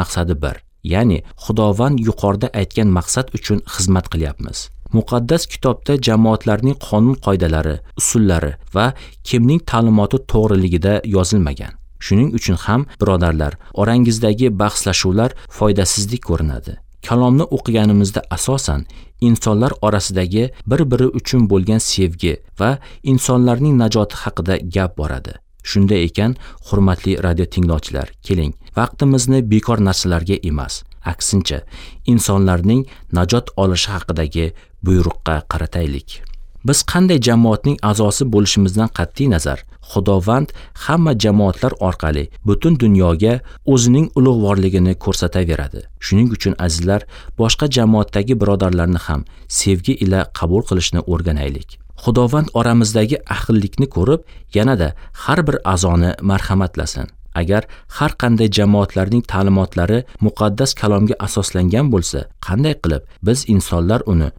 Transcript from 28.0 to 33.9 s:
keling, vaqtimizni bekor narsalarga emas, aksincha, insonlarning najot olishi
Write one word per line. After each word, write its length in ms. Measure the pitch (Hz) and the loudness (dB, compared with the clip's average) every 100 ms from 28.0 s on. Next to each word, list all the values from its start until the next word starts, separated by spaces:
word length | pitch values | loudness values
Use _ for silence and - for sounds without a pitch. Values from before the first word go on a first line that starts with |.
| - - - | -10 -12 -4
keling, 260 | 90 73 - - 113 | -2 -2 -6 -8 -4
vaqtimizni 640 | 120 - 139 131 123 135 110 | -4 0 2 2 2 0 2
bekor 280 | 107 120 113 98 | 0 2 2 2
narsalarga 480 | 92 90 85 85 98 | 0 -2 -2 -2 -4
emas, 400 | 82 73 64 - - - 85 | -2 -4 -6 -10 -14 -12 -10
aksincha, 460 | - - 101 - 69 - - - - - | -6 -2 0 0 -6 -10 -18 -18 -8 0
insonlarning 680 | 117 - 98 95 87 92 127 131 - - | 2 2 2 2 2 2 0 -2 -12 -4
najot 340 | 87 87 120 - - | -2 0 0 -2 -2
olishi 340 | 95 90 104 | 0 0 -4